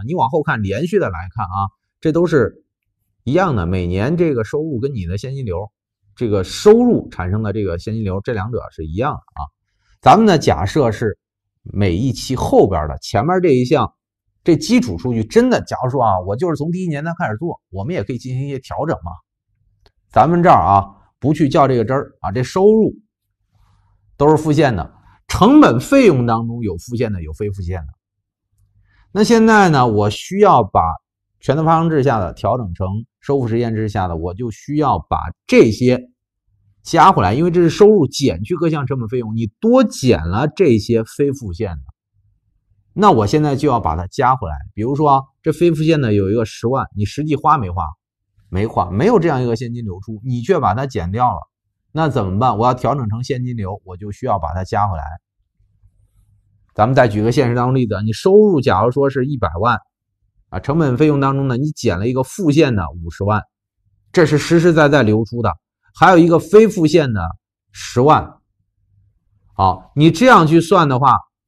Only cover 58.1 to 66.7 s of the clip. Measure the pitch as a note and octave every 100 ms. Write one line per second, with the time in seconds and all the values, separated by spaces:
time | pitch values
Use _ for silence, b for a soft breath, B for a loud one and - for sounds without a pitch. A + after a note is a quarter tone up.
58.1 | G#2+ F#3+ G3+ G#3+ D#3+ B2 F#2 A2+ C#3 C#3
59.1 | C#3 C3+ C#3 F2+ E2+ A2+ A2+ _ _ _
60.1 | _ _ _ - - - D#3 C#3+ B2 D#3
61.1 | C#3 C#3 C#3 C#3 A#2+ D3+ - A#2 F2 A2+
62.1 | B2+ B2+ - E3+ C#3+ D3 G#2+ D#2 E2+ E2
63.1 | - G2 G#2 - _ _ _ _ _ _
64.1 | F3 D#3 D3 - E3+ F3 D#3+ D3 D3 A2
65.1 | G#2+ A2+ A#2+ A2 D#2+ _ _ _ - E3+
66.1 | F3+ E3+ E3 D#3+ G#3 A3